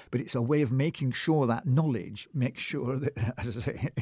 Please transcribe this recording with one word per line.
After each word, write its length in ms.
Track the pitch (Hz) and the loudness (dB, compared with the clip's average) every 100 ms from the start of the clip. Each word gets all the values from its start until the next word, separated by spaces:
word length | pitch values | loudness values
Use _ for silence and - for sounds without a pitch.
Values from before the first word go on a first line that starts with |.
| - | -6
but 120 | 123 | -4
it's 120 | - | -2
a 80 | 123 | 0
way 200 | 117 151 | 2 4
of 100 | 131 | 4
making 400 | 131 156 - 131 | 2 0 0 -2
sure 340 | - - 156 123 | 0 2 4 4
that 220 | 117 156 | 2 2
knowledge 640 | 135 160 113 98 101 - | 4 4 0 -4 -12 -6
makes 280 | 143 123 - | -2 -2 -2
sure 360 | - 143 123 135 | -6 -4 -2 -2
that, 180 | - - | -2 -2
<laughs> 200 | - - | -4 -2
as 200 | 120 110 | -6 -4
I 20 | |
say, 300 | - - - - | -6 -4 -4 -4